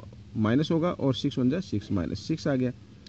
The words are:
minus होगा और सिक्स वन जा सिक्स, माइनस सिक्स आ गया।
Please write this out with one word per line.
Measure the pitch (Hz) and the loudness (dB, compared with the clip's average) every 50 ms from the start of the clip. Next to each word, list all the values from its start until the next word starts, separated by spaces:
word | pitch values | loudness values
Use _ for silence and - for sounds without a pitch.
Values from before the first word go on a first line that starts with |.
| - - - - - - - 113 | -2 -4 -14 -18 -16 -8 -2 0
minus | 107 107 117 139 156 - | 2 4 4 4 4 2
होगा | 175 160 156 180 | 2 2 2 0
और | - - - 139 127 | 0 0 2 0 2
सिक्स | - - 143 - 135 | 2 0 -2 0 2
वन | 127 127 | 2 2
जा | 139 185 | 2 0
सिक्स, | 185 - - 104 98 - | -2 -2 -4 -4 -2 0
माइनस | 107 95 82 - - - | -2 0 0 -2 -4 -6
सिक्स | - - 160 156 - - | -4 -4 -4 -2 0 0
आ | 139 | 0
गया। | 127 127 123 120 - - - - - - | 2 2 0 -2 -4 -12 -20 -20 -20 -20